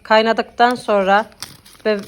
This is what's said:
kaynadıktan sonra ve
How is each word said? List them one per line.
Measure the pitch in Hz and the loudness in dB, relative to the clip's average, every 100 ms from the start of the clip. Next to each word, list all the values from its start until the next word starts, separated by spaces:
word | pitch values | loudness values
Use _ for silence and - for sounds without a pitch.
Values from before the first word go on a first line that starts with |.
kaynadıktan | - 220 226 220 220 - 240 | 0 2 2 -2 -6 0 0
sonra | 247 240 208 190 202 220 - - - - - 220 | 0 -2 -2 2 0 -2 -12 -20 -20 -20 -10 -6
ve | 208 | -6